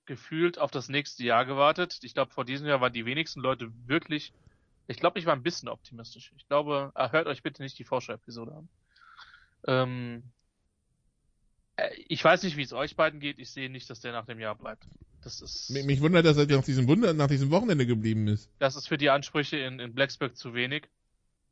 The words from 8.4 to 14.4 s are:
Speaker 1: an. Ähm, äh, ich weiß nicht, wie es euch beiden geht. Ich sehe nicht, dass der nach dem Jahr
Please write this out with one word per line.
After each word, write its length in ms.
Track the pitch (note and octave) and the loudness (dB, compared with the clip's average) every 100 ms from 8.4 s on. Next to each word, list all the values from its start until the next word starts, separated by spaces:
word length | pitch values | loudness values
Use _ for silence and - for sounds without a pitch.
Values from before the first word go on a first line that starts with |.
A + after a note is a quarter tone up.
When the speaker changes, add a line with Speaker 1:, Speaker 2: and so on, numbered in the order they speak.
| A2+ | -14
Speaker 1:
an. 160 | D#3 E3+ _ _ _ - - - - _ _ - | -16 -20 _ _ _ -20 -20 -20 -20 _ _ 0
Ähm, 560 | B2+ B2+ B2 A#2+ A#2+ - _ _ _ _ _ _ _ _ _ _ _ _ _ _ | 0 0 -4 -10 -12 -16 _ _ _ _ _ _ _ _ _ _ _ _ _ _
äh, 160 | - - - - | -6 -6 -6 -8
ich 140 | D#3 | 4
weiß 220 | D#3+ F3+ | 6 6
nicht, 120 | F#3+ C#3+ | 2 -4
wie 60 | |
es 100 | B2+ | -6
euch 220 | B2 D3+ | -4 -4
beiden 240 | - D#3 D3+ | 0 0 0
geht. 220 | C#3+ C#3 | -10 -10
Ich 100 | B2 | -14
sehe 180 | C#3 C3 | -10 -10
nicht, 200 | C3 - | -10 -14
dass 80 | A#2 | -12
der 120 | B2 | -8
nach 140 | A#2 A2+ | -8 -10
dem 120 | |
Jahr 160 | A2+ | -8